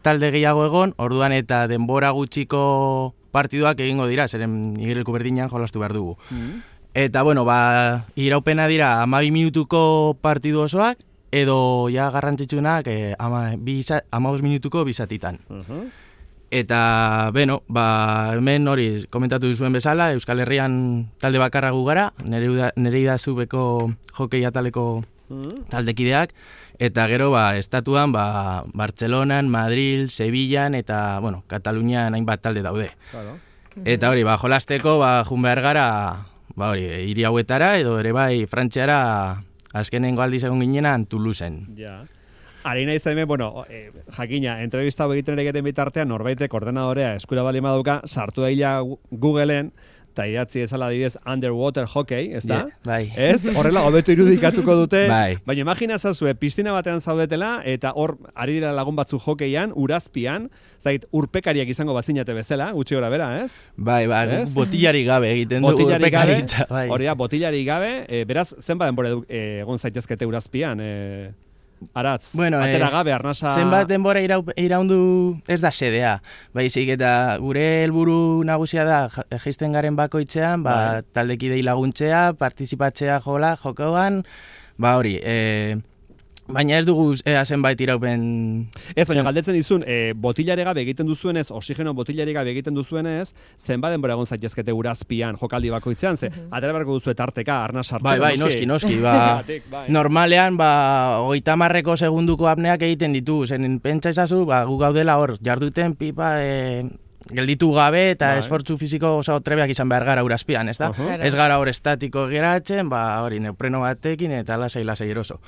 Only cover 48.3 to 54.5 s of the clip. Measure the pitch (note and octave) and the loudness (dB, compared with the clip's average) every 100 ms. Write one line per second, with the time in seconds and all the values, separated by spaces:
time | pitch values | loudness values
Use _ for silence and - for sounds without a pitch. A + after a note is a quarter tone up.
48.3 | C3+ C3 C#3 C#3 C3+ B2+ C#3 _ A2 D3 | -2 0 2 0 0 -4 -8 _ -2 0
49.3 | D3 D3 C#3+ D3+ - - - - - G#2 | 2 2 0 -4 -10 -20 -20 -14 -8 -4
50.3 | A2+ A#2+ B2+ A#2 C3 B2 B2 C3 - B2+ | -4 -4 -4 -4 -4 -4 -2 -4 -6 -6
51.3 | C3 B2+ A#2+ C#3 C3+ A#2+ C#3 D3 B2 F#3 | -4 -2 0 -2 -2 -4 -2 -2 -4 -4
52.3 | A#2+ A2+ B2+ C#4 - A#2+ A2+ G#2+ A#2 C#3+ | -6 -4 -2 -4 -8 -4 -4 -4 0 4
53.3 | A3 G#3+ F#3+ D3 F#3+ D3 D#3+ D#3+ E3+ F#3 | 4 2 2 2 4 6 6 6 6 8
54.3 | F#3 - | 6 4